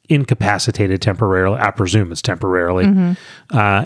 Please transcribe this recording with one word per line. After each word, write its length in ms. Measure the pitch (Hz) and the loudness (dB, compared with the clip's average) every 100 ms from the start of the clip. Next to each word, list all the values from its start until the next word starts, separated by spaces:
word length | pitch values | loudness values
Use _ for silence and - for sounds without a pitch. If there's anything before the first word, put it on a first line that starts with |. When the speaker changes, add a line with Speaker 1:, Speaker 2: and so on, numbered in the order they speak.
| - | -2
Speaker 1:
incapacitated 920 | 147 131 120 101 104 - - 98 95 | -2 0 -2 0 -2 -2 -2 -2 0
temporarily. 580 | 107 87 104 92 92 107 | -2 0 0 2 0 0
I 100 | 104 | -2
presume 400 | - 92 104 87 | -2 0 0 0
it's 120 | 82 | -4
temporarily. 640 | - 87 95 90 87 92 196 | -6 -4 -2 0 0 2 2
Speaker 2:
Mm-hmm. 720 | 190 180 180 - - - 139 | 2 0 -2 -10 -20 -4 0
Speaker 1:
Uh, 280 | 104 98 | 2 0